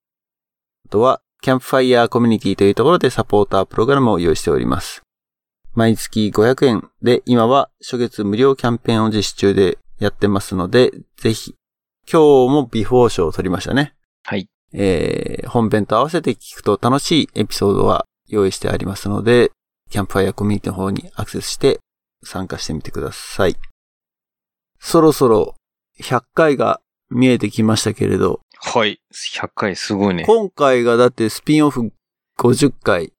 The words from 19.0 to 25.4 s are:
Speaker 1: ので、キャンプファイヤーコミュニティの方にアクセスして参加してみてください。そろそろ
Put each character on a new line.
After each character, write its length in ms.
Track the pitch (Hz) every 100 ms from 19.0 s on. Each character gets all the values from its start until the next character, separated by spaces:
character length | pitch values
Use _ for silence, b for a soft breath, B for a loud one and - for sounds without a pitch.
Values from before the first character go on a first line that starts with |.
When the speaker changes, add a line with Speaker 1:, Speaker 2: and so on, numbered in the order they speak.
| 101
Speaker 1:
の 140 | 101
で、 280 | 110 120 110 - _ _ -
キ 100 | 107
ャ 40 |
ン 20 | 95
プ 80 |
フ 60 | 98
ァ 20 |
イ 20 | 95
ヤ 60 |
ー 20 |
コ 120 | - 104
ミ 60 |
ュ 20 | 101
ニ 60 |
テ 80 | 92
ィ 20 |
の 60 | 95
方 140 | 98
に 180 | 98 - -
ア 100 | 104
ク 60 |
セ 100 | 95
ス 60 | -
し 100 | -
て 220 | 135 - _ _ _ _
参 240 | - 92 95
加 100 | -
し 100 | -
て 60 |
み 80 | 80
て 100 | -
く 100 | -
だ 100 | 71
さ 360 | - - - 92
い。 80 | - - _ _ _ _ _ _ _ _ _ _ _
そ 220 | - 170
ろ 100 | 160
そ 160 | - 127
ろ 280 | 104